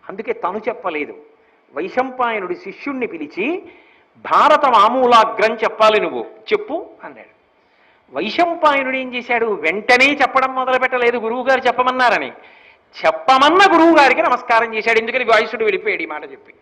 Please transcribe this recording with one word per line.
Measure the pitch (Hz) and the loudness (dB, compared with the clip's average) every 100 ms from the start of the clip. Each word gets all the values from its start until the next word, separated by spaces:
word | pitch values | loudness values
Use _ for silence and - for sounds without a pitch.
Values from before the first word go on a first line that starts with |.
| - | -14
అందుకే | 202 233 | -12 -8
తను | 220 175 208 233 | -6 -6 -6 -8
చెప్పలేదు, | - 190 151 131 98 - _ _ _ _ | -8 -8 -8 -10 -12 -20 _ _ _ _
వైశంపాయనుడి | 139 185 - 262 254 240 220 180 | -12 -6 -4 -6 -4 -4 -4 -8
శిష్యుణ్ణి | 175 196 190 285 262 233 | -10 -12 -12 -10 -8 -8
పిలిచి | 165 151 - 240 370 - - _ _ _ _ | -8 -12 -8 -6 -6 -12 -20 _ _ _ _
"భారతం | - 170 262 302 285 | -2 2 4 4 4
ఆమూలాగ్రం | 226 214 262 247 233 220 - 220 226 | 4 2 2 4 4 4 0 -2 0
చెప్పాలి | 214 - 214 214 | -4 2 2 4
నువ్వు, | 175 123 107 - - | -2 -6 -10 -16 -6
చెప్పు" | 208 - 320 - - | -6 -4 -10 -10 -18
అన్నాడు. | 170 120 101 _ _ _ _ _ _ _ _ | -20 -20 -20 _ _ _ _ _ _ _ _
వైశంపాయనుడు | 131 208 - 339 339 311 277 262 262 | -8 -6 -2 -2 2 0 0 -2 -6
ఏం | 254 | -6
చేశాడు? | 247 - 240 226 | -10 -4 -2 -2
వెంటనే | 190 160 196 214 247 269 294 | -2 -4 -4 2 2 2 2
చెప్పడం | 247 262 262 | 0 0 0
మొదలు | 262 254 254 | -2 -2 0
పెట్టలేదు | 254 254 240 240 | 0 0 0 -2
గురువుగారు | 220 247 247 262 | -6 -4 0 0
చెప్పమన్నారని. | 247 240 254 254 240 185 131 - - - _ _ _ - 165 | 0 0 -2 2 0 0 -4 -14 -20 -20 _ _ _ -2 -2
చెప్పమన్న | - - 262 285 359 392 | 0 2 4 6 6 6
గురువుగారికి | 330 330 311 269 254 | 6 6 6 4 4
నమస్కారం | 330 247 - 226 233 | 0 -2 0 0 0
చేశాడు. | 220 220 226 | -2 0 0
ఎందుకని? | 226 254 | 0 -4
వ్యాసుడు | 233 220 220 240 | 2 2 2 -2
వెళ్ళిపోయాడు | 220 190 208 175 | -2 -2 -4 -6
ఈ | 160 | -8
మాట | 151 | -10
చెప్పి. | 147 135 _ _ | -14 -20 _ _